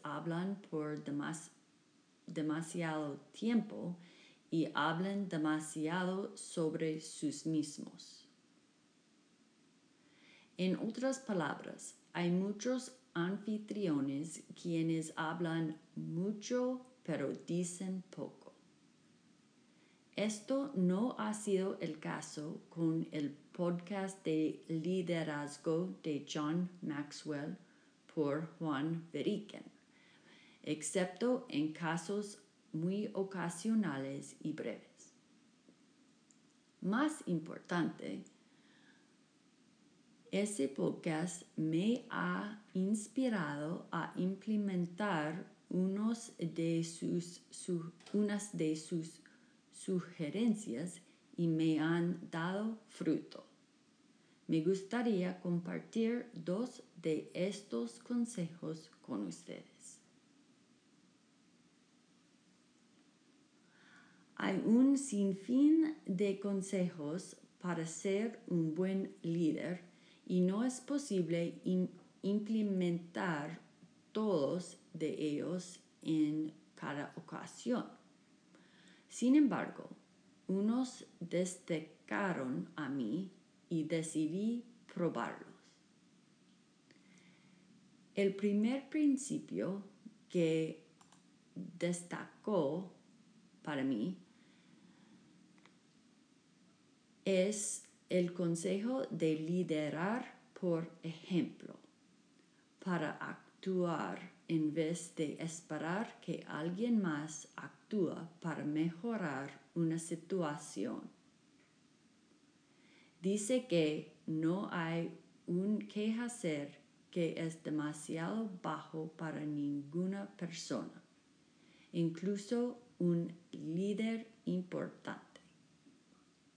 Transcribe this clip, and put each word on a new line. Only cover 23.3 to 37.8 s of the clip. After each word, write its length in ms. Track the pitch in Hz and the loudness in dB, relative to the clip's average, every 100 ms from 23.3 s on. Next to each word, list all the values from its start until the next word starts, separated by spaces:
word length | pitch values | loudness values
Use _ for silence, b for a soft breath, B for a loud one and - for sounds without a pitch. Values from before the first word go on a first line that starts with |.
| - - | -6 -12
podcast 720 | - 175 175 175 202 190 190 | -2 0 0 -4 -4 -4 -4
de 380 | 160 156 156 - - | 0 2 2 -2 -4
liderazgo 1300 | 160 160 190 170 165 156 147 143 - 165 160 185 190 | -2 0 0 0 0 0 -4 -6 -4 0 2 0 -4
de 220 | 165 143 - | -2 -2 -2
John 420 | 156 151 170 180 - | -2 2 2 0 -4
Maxwell 760 | 156 143 147 - 156 147 151 185 B B B B - | -4 -4 -6 -8 -6 -4 -4 -8 B B B B -6
por 320 | - 143 143 165 - | 0 2 2 -2 -4
Juan 500 | 160 139 156 165 - | -2 0 0 -2 -4
Veriken, 520 | 147 131 208 - - - - _ B B B B B B B | -2 0 0 -4 -14 -16 -20 _ B B B B B B B
excepto 800 | - 151 - 190 180 - 240 254 - | -6 -4 0 0 0 0 2 0 0
en 240 | 143 156 | 0 0
casos 680 | 156 165 170 - 202 202 - - _ - | 0 -2 -2 -2 -4 -4 -10 -20 _ -8
muy 360 | 160 170 202 214 | -2 0 0 -2
ocasionales 1200 | 196 190 185 170 - 220 226 180 135 135 139 143 - | -2 -4 -2 -4 -2 2 2 2 0 -4 -6 -10 -8
y 100 | 156 | -6
breves. 640 | - 120 101 - - - _ _ - - _ - - _ _ - _ _ - _ _ _ - | -4 -6 -8 -12 -20 -20 _ _ -20 -20 _ -20 -20 _ _ -20 _ _ -20 _ _ _ -6
Más 420 | 180 220 302 302 - | 0 2 2 0 -2
importante, 960 | 170 165 - - 180 | -2 -2 -10 -2 0